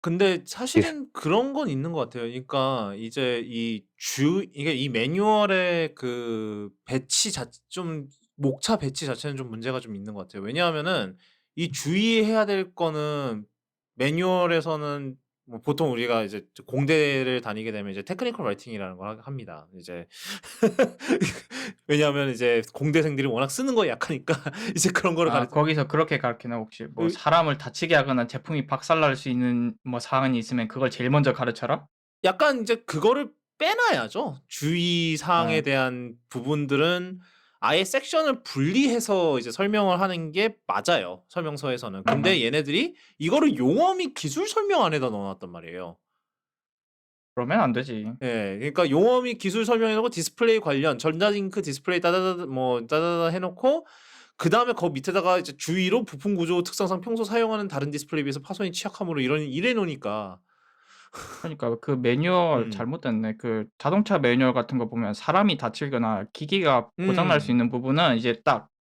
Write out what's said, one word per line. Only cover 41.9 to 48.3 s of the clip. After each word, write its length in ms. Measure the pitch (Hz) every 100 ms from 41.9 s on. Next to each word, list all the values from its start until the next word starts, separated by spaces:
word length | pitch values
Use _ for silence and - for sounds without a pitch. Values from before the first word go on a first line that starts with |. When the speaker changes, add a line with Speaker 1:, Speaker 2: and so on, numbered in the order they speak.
| 95
Speaker 3:
음음. 40 |
Speaker 1:
근데 380 | 98 139 185 175
얘네들이 520 | 117 147 143 165 339 - _ _
이거를 360 | 156 269 302 226
용어 360 | 185 202 359
및 220 | 370 320
기술 320 | - 147 143 427
설명 360 | 453 403 359
안에다 280 | 185 151 127
넣어 140 | 104
놨단 220 | 98 95 90
말이에요. 440 | 85 82 90 87 87 _ _ _ _ _ _ _ _ _ _ _ _ _
Speaker 3:
그러면 260 | - 123 208
안 100 | 147
되지. 400 | 117 131 113 107 123
Speaker 1:
예. 320 | 127